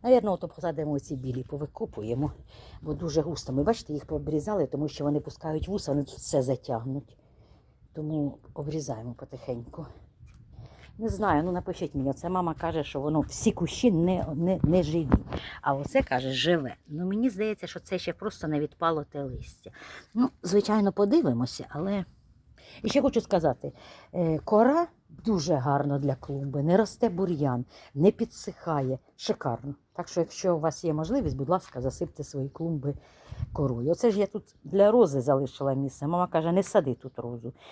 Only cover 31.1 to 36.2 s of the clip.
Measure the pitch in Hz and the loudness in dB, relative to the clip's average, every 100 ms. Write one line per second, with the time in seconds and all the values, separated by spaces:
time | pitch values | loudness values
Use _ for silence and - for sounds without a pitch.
31.1 | 269 175 131 135 180 - 127 127 - 175 | 0 0 -2 0 0 -2 -6 -4 -4 -8
32.1 | - 147 143 139 - 165 156 135 139 - | -6 -10 -6 -8 -6 -4 -4 -4 -6 -12
33.1 | - - - - - 139 117 127 170 240 | -20 -18 -10 -8 -2 -2 0 0 2 2
34.1 | 202 196 214 - _ 139 185 202 240 202 | 2 0 -2 -12 _ -4 6 6 8 6
35.1 | 139 123 135 135 - 139 135 139 - 147 | 4 2 2 2 -2 -2 0 -4 -4 -2
36.1 | 175 | 0